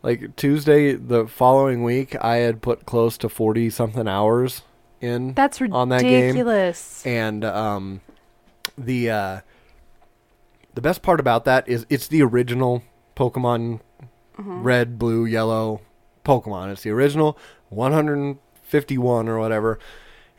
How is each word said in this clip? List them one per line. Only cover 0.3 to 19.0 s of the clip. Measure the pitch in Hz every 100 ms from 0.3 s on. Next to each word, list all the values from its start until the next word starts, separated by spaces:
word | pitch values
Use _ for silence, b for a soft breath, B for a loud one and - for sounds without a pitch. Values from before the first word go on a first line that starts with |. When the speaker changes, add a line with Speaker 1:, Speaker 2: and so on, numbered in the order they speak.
| -
Speaker 1:
Tuesday | 143 151 147 147 143
the | 127 120 120 110
following | - 127 135 135 120
week, | 117 123 131 -
I | 117 120
had | 120 113
put | 123 117 -
close | 120 117 -
to | 110
forty | - 110 107 117
something | - 117 110 110
hours | 95 107 120 127 - - _ _ _
in | 120 120 127
Speaker 2:
That's | 135 277 -
Speaker 1:
on | 254 131 127
that | 127
game. | 254 180 127
Speaker 2:
ridiculous. | 127 240 214 180 165 - - 127
Speaker 1:
And, | 117 110 107 107
um, | 98 110 101 98 95 - _ _ _ _ _ - -
the, | 127 127 117
uh, | 107 98 95 - b b b _ _ _ _ _ _ _ _ _
the | 123
best | 135 180
part | - 165
about | 131 117 135
that | 131 -
is | 120 117
it's | 139 -
the | 156
original | 131 120 120 123 127 123 - _ _ -
Pokemon | 123 127 123 117 117 117 _ _ 127 _ _ -
Speaker 2:
Mm-hmm. | 202 180
Speaker 1:
Red, | 117 123 120 117
Blue, | 117 117
Yellow | 117 113 113 110 110 107 - _ _ _ -
Pokemon. | 127 110 98 95
It's | 98
the | 110
original | 110 143 147 151 147 B B _
one | 101 131
hundred | 151 151 143 143 139 _ _
fifty-one | - 151 143 135